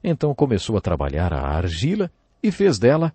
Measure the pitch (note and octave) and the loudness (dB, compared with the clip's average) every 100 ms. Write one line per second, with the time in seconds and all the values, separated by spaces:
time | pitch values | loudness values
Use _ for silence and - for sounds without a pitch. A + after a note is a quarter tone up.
0 | G3+ D#3+ D3+ C#3 C#3+ G#2 - G#2+ F#2+ E2 | -2 -2 -2 0 0 0 0 -2 0 -2
1 | C#2+ C#2+ F2 D2+ C#2 D2+ F2+ E2 B2+ G#3 | -2 -2 -2 -2 -2 -2 -2 -2 -2 -2
2 | F3+ _ _ _ G#3+ F3+ G3 A2+ A#2 D3+ | -4 _ _ _ -4 2 0 4 4 4
3 | E3 | 0